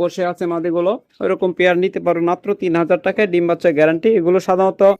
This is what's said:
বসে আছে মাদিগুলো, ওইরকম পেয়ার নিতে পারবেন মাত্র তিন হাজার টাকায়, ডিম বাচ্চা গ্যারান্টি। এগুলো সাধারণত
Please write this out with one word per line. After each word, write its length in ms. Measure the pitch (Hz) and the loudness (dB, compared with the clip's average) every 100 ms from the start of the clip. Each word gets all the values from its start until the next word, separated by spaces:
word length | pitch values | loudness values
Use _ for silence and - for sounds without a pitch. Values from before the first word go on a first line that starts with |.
বসে 200 | 175 180 175 | -4 -4 -6
আছে 140 | 175 175 | -4 -4
মাদিগুলো, 400 | 170 170 170 175 233 - - | -4 -4 -2 -2 -4 -8 -6
ওইরকম 280 | 180 190 185 170 | -4 -2 -2 0
পেয়ার 180 | 180 175 | 0 2
নিতে 140 | 190 185 170 | -2 -2 -4
পারবেন 200 | 170 170 | -2 -2
মাত্র 160 | 175 202 202 | -2 -4 -4
তিন 100 | 185 165 | -2 -2
হাজার 200 | 160 180 190 | 0 -2 -2
টাকায়, 220 | 190 208 | -2 0
ডিম 120 | 175 170 | 0 0
বাচ্চা 200 | 170 175 147 | 0 0 2
গ্যারান্টি। 320 | 156 165 220 220 | 2 2 2 2
এগুলো 180 | 170 185 185 | 2 0 2
সাধারণত 340 | 185 190 185 196 | 0 0 4 2